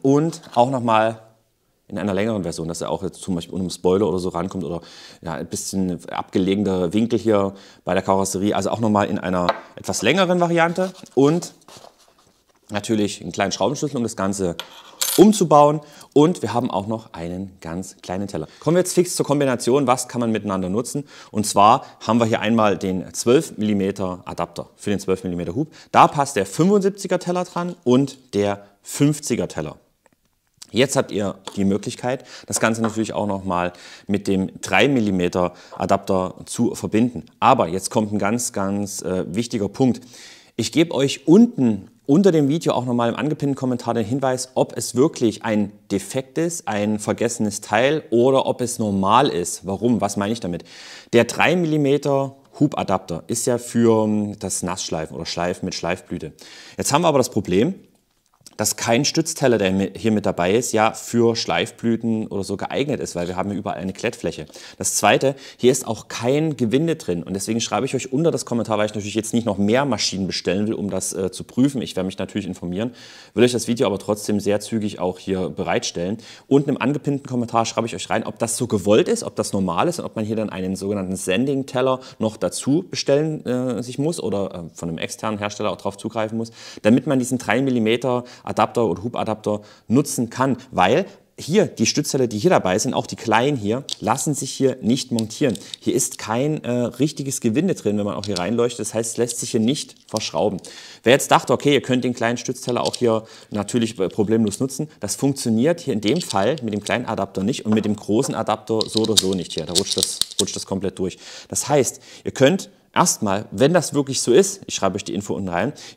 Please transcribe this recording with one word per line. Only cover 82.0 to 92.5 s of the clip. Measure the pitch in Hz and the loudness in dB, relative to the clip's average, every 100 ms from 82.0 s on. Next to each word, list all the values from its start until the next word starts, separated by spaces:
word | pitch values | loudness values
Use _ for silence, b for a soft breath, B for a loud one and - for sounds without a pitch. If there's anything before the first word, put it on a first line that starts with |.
| B B | B B
noch | 110 104 | -4 -2
dazu | 90 - - 151 190 | -4 -2 0 0 -2
bestellen, | - - 143 160 156 - | -6 2 2 2 -4 -4
äh, | 123 127 107 | -2 -2 -4
sich | 120 127 | -6 -4
muss | 147 175 | -2 -2
oder, | 104 101 95 90 | -4 -4 -4 -8
äh, | 82 | -12
von | - 85 | -8 -8
einem | 82 | -6
externen | 95 - 110 104 | -6 -6 -6 -4
Hersteller | 104 - 104 | -6 -4 -4
auch | 90 | -4
drauf | 101 - | -6 -8
zugreifen | 113 113 110 113 | -8 -4 -4 -4
muss, | 113 B B B | -8 B B B
damit | 107 123 160 | 4 4 4
man | 131 | 0
diesen | 123 127 | 0 -2
drei | - 113 | 0 0
Millimeter | 135 123 110 120 135 123 120 B - | 2 2 2 2 0 -2 -4 B -8
Adapter | 98 107 120 110 | 0 0 2 0
oder | 82 | 0
Hubadapter | 113 - 101 107 110 104 B B B | -4 -6 -4 -4 -2 -4 B B B
nutzen | 117 147 - 113 | 2 2 -2 -4
kann, | - 135 123 B | 0 0 0 B
weil | 90 92 143 196 B _ - | 0 2 2 0 B _ -16
hier | - 202 160 | 0 2 2
die | - 113 | 0 -2
Stützteile, | - 151 139 123 | 0 -2 0 0
die | 104 | 2
hier | 151 | 2